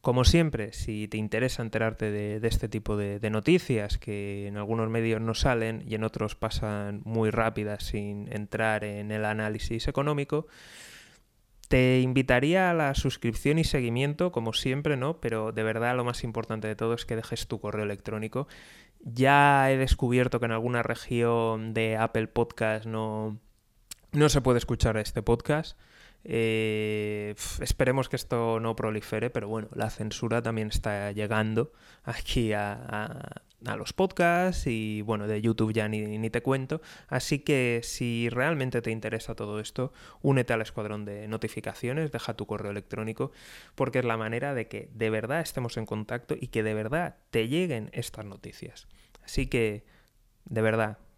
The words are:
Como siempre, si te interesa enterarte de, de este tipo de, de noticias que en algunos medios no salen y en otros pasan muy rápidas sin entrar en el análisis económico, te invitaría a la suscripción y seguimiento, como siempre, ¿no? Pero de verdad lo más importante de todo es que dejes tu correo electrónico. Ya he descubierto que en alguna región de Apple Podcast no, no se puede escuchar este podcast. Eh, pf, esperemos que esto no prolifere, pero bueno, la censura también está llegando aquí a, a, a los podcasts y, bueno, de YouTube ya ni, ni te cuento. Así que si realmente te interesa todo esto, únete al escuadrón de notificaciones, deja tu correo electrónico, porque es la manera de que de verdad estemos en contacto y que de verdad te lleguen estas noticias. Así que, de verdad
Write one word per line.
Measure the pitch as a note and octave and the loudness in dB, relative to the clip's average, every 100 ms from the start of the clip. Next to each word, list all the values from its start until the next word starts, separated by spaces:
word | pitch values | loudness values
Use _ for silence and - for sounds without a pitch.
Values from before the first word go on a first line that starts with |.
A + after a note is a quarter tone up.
Como | - B2+ | 4 6
siempre, | B2 E3+ D#3+ B2 G#2 | 6 6 4 0 -6
si | - - G#2+ G#2 | -6 -4 -4 -4
te | G#2+ | -4
interesa | G#2+ A2 B2+ - | -2 0 0 -2
enterarte | A2+ A2+ A2 G#2+ G#2+ | -4 0 0 0 -4
de, | G#2 G#2 G#2+ | -2 -4 -2
de | A2+ | 0
este | A2 G#2+ | 0 0
tipo | G#2+ G#2+ G#2 | -4 -2 -2
de, | G2+ G2+ | -2 -2
de | G#2+ | 0
noticias | A2 G#2+ F3 - A#2+ G#2 - | 0 4 4 4 -2 0 -2
que | - G2+ G2+ G2+ G2+ | -2 -6 -6 -6 -6
en | G#2 | -6
algunos | G#2 A2+ A2 | -2 0 0
medios | A2+ A2+ A2 | 0 2 0
no | A2+ | 0
salen | A2+ C#3 A#2+ A2+ A2+ - | 2 2 2 0 -4 -6
y | |
en | A2 | -2
otros | A2 - A2 | -2 -2 -4
pasan | - A2 - G#2+ G#2 G#2 G#2 | -4 -4 -2 -2 -4 -4 -8
muy | G#2+ A2+ A2 | -4 2 2
rápidas | A2 A2+ A2 G#2 G#2 | 4 2 0 -4 -6
sin | - G#2+ G#2 G2+ G2+ | -4 -4 -4 -6 -6
entrar | G#2+ G#2 A2 A2 G#2+ | -8 -6 0 2 2
en | G#2+ G#2 G#2+ | -2 -6 -4
el | G#2+ | -2
análisis | G#2+ G#2+ G#2+ G#2+ - A#2 - | -2 0 -2 -2 -4 -2 -2
económico, | C3+ C#3+ D3 C#3+ D3 D#3+ - - - - - - - _ _ _ _ - | 0 0 0 -2 -4 -4 -16 -20 -20 -20 -20 -20 -20 _ _ _ _ 2
te | C3 B2+ B2+ | 4 6 6
invitaría | B2+ B2+ C3 B2 C#3 F3+ F#3 | 4 2 4 4 4 4 4
a | |
la | E3+ C#3+ C3+ | 2 2 0
suscripción | C3+ - A#2+ A2 C#3 D#3 | -2 0 -2 0 2 2
y | |
seguimiento, | D#3+ D3 B2 A#2 C#3 D3 F3+ | 2 2 0 0 0 0 0
como | F3 A2+ | 0 -2
siempre, | - C3+ C3 D3+ C#3 | -2 0 0 0 0
¿no? | C3+ E3 | -2 -2
Pero | A#2 A2+ A2 | -2 -2 -2
de | A2 | -2
verdad | A2 A2 A#2+ | 0 2 2
lo | B2 | 2
más | A#2+ A#2 | 0 -2
importante | A#2+ A2+ A2 A2 G#2+ | -4 -4 -4 -4 -4
de | |
todo | G#2+ A2+ | -2 -2
es | A#2 - | -2 -2
que | |
dejes | A2+ - A#2 - | -6 -4 -8 -6
tu | A2 | -6
correo | G#2 G#2 | -4 -4
electrónico. | G#2 G2+ - G#2+ A2 C3+ C#3+ - - - - _ | -4 -6 -6 -6 -4 -4 -6 -12 -20 -20 -20 _
Ya | - A#2 C3 C#3+ C#3+ C#3 C3+ | -12 2 6 8 8 8 6
he | C3+ | 4
descubierto | C3 - B2 B2 B2 A#2+ | 4 4 4 4 4 2
que | A#2 | 0
en | |
alguna | A2+ A#2 B2 | 0 0 0
región | A2+ A#2 - A#2+ A#2 A#2 A2+ A2+ A2+ | 0 -4 -2 2 4 4 2 0 -2
de | A2+ A2+ A2 | 0 0 2
Apple | A2+ A#2 A2 | 0 0 0
Podcast | - A#2 - A2 A2 A2 | 0 0 0 0 0 -4
no, | A2 A2 G#2+ A2 G#2+ _ _ _ _ _ - _ | -4 -4 -2 -4 -6 _ _ _ _ _ -20 _
no | C#3+ D3+ | 6 6
se | C#3+ | 8
puede | B2 A#2+ | 6 4
escuchar | - A#2+ A#2 A2 | 2 4 4 4
este | G#2 - | -2 -2
podcast. | G#2 A#2+ - D3+ D#3 - - - - _ | 2 2 4 0 0 -12 -20 -20 -20 _
Eh, | - A#2+ A2+ A2 A2 G#2+ G#2+ G#2+ G#2 G#2 G#2 G#2 | -4 0 2 2 0 0 0 -2 -2 -4 -6 -8
pf, | - - | -8 -6
esperemos | - - C3 C3 B2+ | -4 2 4 4 0
que | C3 | -4
esto | - A#2+ A#2 A2+ | -2 0 2 0
no | A2+ A2 | 0 0
prolifere, | A2 G#2+ - G#2+ A#2+ | -2 -2 -2 -2 -2
pero | B2 G#2 | -2 -4
bueno, | A2 G#2+ | -6 -6
la | - A2 | -4 -4
censura | - G#2+ - A#2 A2+ | -4 -6 -4 0 0
también | A#2 A2+ G#2+ | 0 -2 0
está | - A#2 G2+ G2+ | 0 0 -2 -4
llegando | G2+ G#2+ A2 A2 A2 B2 - - - | -4 0 2 2 2 0 -4 -20 -14
aquí | - A#2 - C3+ A2+ | -10 -8 -2 0 2
a, | G#2 G#2 | 0 -2
a, | G#2 A#2+ G#2 G#2+ C3 - - _ _ A2+ | -6 -6 -6 -6 -8 -12 -14 _ _ -8
a | G#2+ | -6
los | A2 | -6
podcasts | - F#3+ - E3+ E3+ F#3 F3 - | 0 0 4 4 6 2 2 0
y, | A2+ A2 G#2+ | 0 -2 -2
bueno, | G#2 G#2+ G#2 | 0 -2 0
de | G#2+ | 2
YouTube | A2+ A2+ A2 | 2 2 2
ya | A2 G#2+ | 2 0
ni, | G#2+ G#2+ G#2+ | -2 -2 -2
ni | A2 | -2
te | A#2+ | -2
cuento. | C3 C3+ C3 D#3+ - - - | 0 0 0 -6 -8 -20 -4
Así | C3+ - C#3+ | -4 0 -2
que | - C#3 B2 A#2 | 2 4 4 0
si | - - A#2+ A#2 A#2 | -2 -4 -2 0 0
realmente | A#2 C#3 D#3+ C3 A#2+ | 0 0 0 0 -2
te | A#2 | -2
interesa | A2+ A2 A2+ - | -4 -4 -6 -6
todo | A2 G#2+ G#2+ | -8 -6 -6
esto, | G#2+ - B2+ - - - | -6 -6 -6 -6 -20 -2
únete | D3 C3+ A#2+ | 2 4 4
al | A#2 | 0
escuadrón | A2 - G#2 G#2+ | -2 -6 -6 -6
de | G#2 G2+ G#2+ | -8 -10 -6
notificaciones, | G#2+ A2 - - - A#2+ C#3+ D#3 | -4 -4 -6 -10 -6 -4 -2 -4
deja | A#2+ - | -4 -8
tu | G#2+ G#2+ | -8 -6
correo | G#2 G#2 | -6 -6
electrónico, | G2+ - G#2+ A2 A2+ C3+ - - - - | -8 -8 -8 -6 -4 -6 -8 -20 -20 -20
porque | - C3+ B2 | -2 0 2
es | |
la | B2 A2+ | 0 0
manera | A2 A#2 C#3+ | -2 -4 -4
de | C3+ A2+ | -4 -6
que | G#2+ - | -10 -12
de | A2 A2+ | -2 0
verdad | A2 A2+ D3+ | 0 0 -4
estemos | D#3+ - B2 - | -4 -4 -4 -4
en | A2 | -4
contacto | G#2+ G#2+ A#2+ - C#3 | -6 -4 -8 -4 -6
y | B2 | -2
que | A2+ | -2
de | G#2+ | 0
verdad | G#2+ G#2+ D3+ F3 - _ | -2 -2 -2 -4 -8 _
te | A#2 A2+ | 0 2
lleguen | D3+ F3+ A#2+ G#2+ | 0 0 -2 -4
estas | - A#2 - G#2 | -8 -8 -10 -12
noticias. | G2 G2 - - - - - - - | -12 -16 -14 -16 -16 -20 -20 -20 -20
Así | - - C3 | -4 -2 0
que, | B2+ A2+ G#2 - _ _ _ _ _ | 2 2 -2 -12 _ _ _ _ _
de | - A2+ | -4 2
verdad | A2 A2 G#2+ G#2+ - | 2 4 0 -4 -18